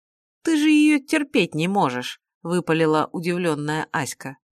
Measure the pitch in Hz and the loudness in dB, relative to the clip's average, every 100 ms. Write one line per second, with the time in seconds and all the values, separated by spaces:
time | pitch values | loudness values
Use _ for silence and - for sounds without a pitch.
0 | _ _ _ _ - 311 311 302 302 302 | _ _ _ _ -2 2 4 4 4 2
1 | - 311 285 247 180 151 175 202 151 123 | 0 -2 0 0 0 0 -2 0 0 -2
2 | 123 - _ _ 165 180 165 160 160 156 | -8 -12 _ _ -4 -4 0 0 2 2
3 | - - 170 175 175 147 147 156 - 147 | 0 -4 -6 -4 -2 -4 -4 -6 -4 -6
4 | 131 - 135 139 _ | -6 -10 -14 -16 _